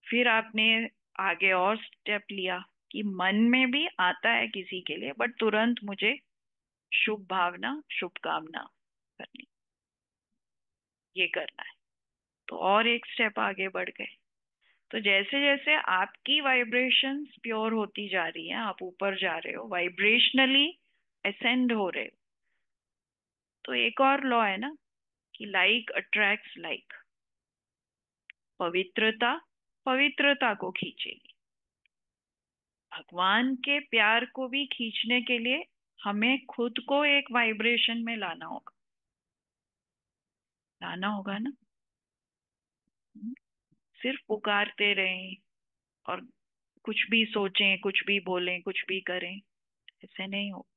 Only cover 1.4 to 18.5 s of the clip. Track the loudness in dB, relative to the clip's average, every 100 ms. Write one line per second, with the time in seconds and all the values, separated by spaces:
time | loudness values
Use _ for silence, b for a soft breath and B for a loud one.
1.4 | 2 4 2 0 -6 _ -6 -6 -6 -6
2.4 | -4 -4 -8 _ _ -6 -4 0 2 4
3.4 | 6 6 4 2 -2 0 0 2 2 2
4.4 | 0 -6 -8 -10 -8 -8 -8 -4 -4 0
5.4 | 2 4 2 0 -4 -2 -2 -2 _ _
6.4 | _ _ _ _ _ 0 0 -2 -4 0
7.4 | 0 -2 -6 -6 -8 -8 -8 -6 -4 -4
8.4 | -6 -12 -12 _ _ _ _ _ -20 -18
9.4 | -20 _ _ _ _ _ _ _ _ _
10.4 | _ _ _ _ _ _ _ -2 0 0
11.4 | -6 -10 -16 -16 _ _ _ _ _ _
12.4 | -12 -2 4 4 4 0 -4 -2 -2 0
13.4 | -2 -2 -6 -4 -8 -10 -14 -14 _ _
14.4 | _ _ _ _ _ -2 2 2 2 2
15.4 | 2 2 2 0 2 0 0 -6 -2 0
16.4 | 2 2 2 0 4 2 2 -2 -8 -12
17.4 | -4 -2 0 0 -2 -6 -4 -2 -2 -6
18.4 | -6